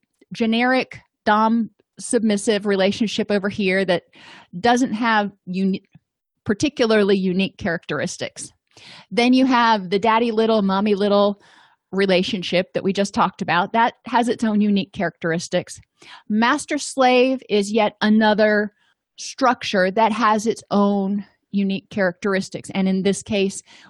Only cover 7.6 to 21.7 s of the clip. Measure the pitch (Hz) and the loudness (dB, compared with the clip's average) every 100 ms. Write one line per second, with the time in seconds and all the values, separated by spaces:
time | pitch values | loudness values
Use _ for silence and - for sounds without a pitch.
7.6 | 185 165 - 143 160 - 123 - - _ | -6 -6 -6 -6 -6 -6 -12 -12 -20 _
8.6 | _ - - - - 190 240 254 262 247 | _ -20 -20 -20 -6 0 2 4 4 4
9.6 | 233 214 180 196 226 226 240 220 220 220 | 2 0 0 0 2 2 0 0 2 2
10.6 | 196 190 214 196 208 202 202 202 _ _ | 0 0 0 0 2 2 2 -2 _ _
11.6 | _ _ - 185 196 185 190 190 170 175 | _ _ -8 -2 2 2 0 -4 -2 -2
12.6 | 185 - 196 196 202 226 208 - 170 165 | -2 -4 -2 -2 -2 0 0 -2 -2 0
13.6 | 196 226 233 - - 247 240 - 226 208 | 0 0 0 -2 -4 0 0 0 0 2
14.6 | 208 196 - - 170 - 170 165 - 180 | 2 0 -2 -4 -6 -4 -4 -4 -2 -4
15.6 | - - _ _ - - - 214 233 285 | -4 -16 _ _ -20 -18 -4 0 2 0
16.6 | - 294 - - 254 254 262 262 - 208 | -4 -6 -6 0 4 4 2 0 -2 -2
17.6 | 202 220 208 - 214 214 214 208 214 208 | 0 0 0 0 2 4 4 4 2 2
18.6 | 208 _ _ _ _ - - - 254 247 | -2 _ _ _ _ -18 -14 -2 0 0
19.6 | - 196 185 202 220 214 220 220 220 202 | -2 0 0 2 0 2 0 0 -2 -6
20.6 | - 202 202 202 196 202 - _ - 202 | -2 0 2 0 -2 -4 -8 _ -8 -4
21.6 | 196 | -2